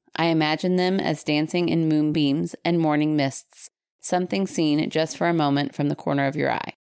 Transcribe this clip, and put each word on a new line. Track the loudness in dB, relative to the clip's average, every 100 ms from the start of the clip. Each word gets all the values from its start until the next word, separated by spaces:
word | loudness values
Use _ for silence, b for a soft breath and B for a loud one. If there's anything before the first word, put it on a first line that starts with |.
| _ -4
I | 0
imagine | 2 0 0 0
them | 2 2 0
as | 0 -2
dancing | -2 0 0 0 0
in | 2 2
moonbeams | 2 2 2 2 0 -2 -4
and | -2 2
morning | 2 2 2
mists, | 2 0 -2 -10 -14 -14 _ _ _
something | -2 -2 0 -2 -2
seen | 0 2 2 0
just | -2 -2 -2
for | 0
a |
moment | 2 2 2 0
from | -2 -2
the |
corner | -2 -2 0 0
of |
your | 0 -2
eye. | -2 -6 -14